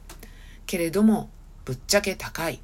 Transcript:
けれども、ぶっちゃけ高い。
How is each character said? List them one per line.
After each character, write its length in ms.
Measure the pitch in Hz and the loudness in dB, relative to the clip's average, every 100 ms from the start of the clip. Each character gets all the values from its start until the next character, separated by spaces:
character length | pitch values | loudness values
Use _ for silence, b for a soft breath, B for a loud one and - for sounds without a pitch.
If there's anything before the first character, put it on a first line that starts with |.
| - - B B B B - | -16 -18 B B B B -6
け 120 | 175 | -2
れ 120 | 165 | 0
ど 140 | 190 | 4
も、 260 | 220 208 - - - - | 6 4 0 -14 -20 -14
ぶ 100 | - | -10
っ 40 | 127 - | -6 2
ち 80 | |
ゃ 60 | 202 | 2
け 160 | 196 180 | 2 -4
高 340 | - - - | -8 -6 -6
い。 100 | - | -6